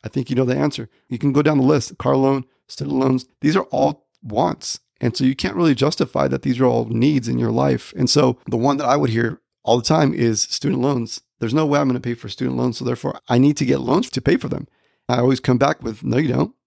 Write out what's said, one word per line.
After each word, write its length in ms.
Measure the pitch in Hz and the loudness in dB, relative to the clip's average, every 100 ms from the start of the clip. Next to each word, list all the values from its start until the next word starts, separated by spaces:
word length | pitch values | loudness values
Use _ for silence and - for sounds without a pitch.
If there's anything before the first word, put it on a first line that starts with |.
I 60 | 110 | -6
think 200 | 135 120 | -6 -2
you 60 | |
know 80 | 127 | 0
the 140 | 123 135 | 0 0
answer. 320 | 147 135 113 _ _ | -2 -4 -14 _ _
You 100 | 120 | -2
can 140 | 143 | 0
go 100 | 135 | 2
down 180 | 147 147 | 2 4
the 40 | |
list, 340 | 131 147 - - | 4 2 0 -4
car 200 | - 135 | 0 2
loan, 260 | 135 135 131 _ _ | 2 0 -4 _ _
student 320 | - 143 135 | -10 -4 0
loans. 260 | 131 127 - _ | 2 0 -4 _
These 160 | 147 | 0
are 120 | 185 - | 0 0
all 380 | - 139 147 _ _ | 0 0 0 _ _
wants. 600 | 117 107 170 - - - _ _ | -6 -2 -2 -2 -10 -12 _ _
And 160 | 123 | -4
so 80 | - | 0
you 100 | 131 | 0
can't 220 | 131 - | 0 -4
really 200 | - 165 | 0 2
justify 520 | 120 139 - - - 131 | 2 0 0 -4 -2 -2
that 140 | 131 | -2
these 180 | 139 123 | -2 0
are 60 | |
all 220 | 127 120 113 | 2 2 -2
needs 420 | 117 135 147 113 | 0 2 2 -2
in 100 | 123 | -2
your 140 | 117 | 0
life. 400 | 113 139 127 - | 0 0 0 -4
And 140 | - 127 | -2 2
so 280 | 147 131 123 - | 4 2 0 -4
the 100 | 117 | -2
one 180 | 131 139 | 0 0
that 120 | 131 | 2
I 80 | 147 | 2
would 140 | 139 | 2
hear 280 | 113 117 90 _ _ | 0 -2 -6 _ _
all 140 | - 120 | 0 0
the 60 | |
time 300 | 113 156 143 | 2 2 2
is 280 | - 117 107 | 2 0 0
student 400 | - - - 131 | -4 -4 -4 -2
loans. 400 | 131 131 110 - _ _ | -2 -2 -6 -12 _ _
There's 140 | 117 | -2
no 120 | 143 | 0
way 120 | 156 143 | 2 2
I'm 120 | 139 | 0
gonna 100 | 123 | -2
pay 140 | 120 | -4
for 160 | 117 107 | -8 -12
student 260 | - 127 | -6 -4
loans, 220 | 127 123 117 | -2 -4 -4
so 80 | |
therefore 340 | 127 123 135 - - | -6 -4 -6 -10 0
I 100 | 123 | 4
need 200 | 139 147 | 4 2
to 80 | |
get 160 | 135 135 | 0 0
loans 280 | 123 156 247 | 0 0 0
to 100 | 135 | -2
pay 160 | 135 214 | 0 0
for 100 | - | -2
them. 180 | - - _ _ _ - | -8 -10 _ _ _ -4
I 80 | 123 | 0
always 240 | 123 131 | 2 0
come 160 | - 127 | 2 2
back 260 | 139 156 | 2 0
with, 180 | 113 107 | -8 -8
"No, 160 | - 120 | -2 0
you 120 | 151 | 0
don't. 260 | 123 185 _ | 0 -2 _